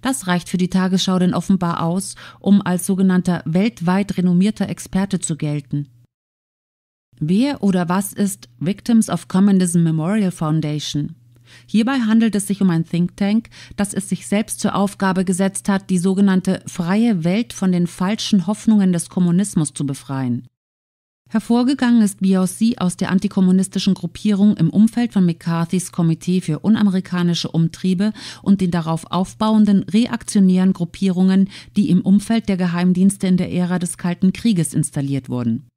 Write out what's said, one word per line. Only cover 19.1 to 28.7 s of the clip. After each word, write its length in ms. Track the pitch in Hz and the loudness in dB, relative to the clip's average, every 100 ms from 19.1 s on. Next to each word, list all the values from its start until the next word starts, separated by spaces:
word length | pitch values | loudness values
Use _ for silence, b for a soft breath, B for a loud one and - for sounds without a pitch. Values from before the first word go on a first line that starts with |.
| - 180 170 202 - 147 | -2 2 2 0 -2 -2
zu 120 | - 143 | -4 -6
befreien. 640 | 139 - 135 131 120 123 _ _ _ _ _ _ _ _ | -6 -8 -6 -4 -4 -8 _ _ _ _ _ _ _ _
Hervorgegangen 760 | 220 - 233 247 285 247 240 | -6 0 2 2 0 2 4
ist 200 | 208 202 | 4 2
B 160 | 190 190 | 0 2
O 100 | 185 | 2
C 300 | - 226 - | 0 -2 0
aus 180 | 180 - | -4 -2
der 160 | - | 0
antikommunistischen 840 | 185 202 - 185 185 190 196 196 185 | 0 0 2 4 4 0 -2 0 -2
Gruppierung 600 | 170 - 208 202 208 - | -4 -4 -2 4 4 4
im 140 | 160 | 2
Umfeld 420 | - 220 - 240 | 4 2 2 -2
von 140 | 202 180 | 2 0
McCarthys 680 | 165 170 165 165 185 - | 0 -4 -2 0 -2 -4
Komitee 480 | - 165 160 - 180 | -2 0 0 0 -2
für 200 | 175 151 | -2 -4
unamerikanische 920 | - 220 202 185 - 180 175 165 - | 2 2 4 0 -2 -2 0 -2 -2
Umtriebe 640 | 165 165 - 185 180 214 B B B | 0 0 -2 -2 0 -2 B B B
und 200 | - 196 | 0 2
den 100 | 185 | 2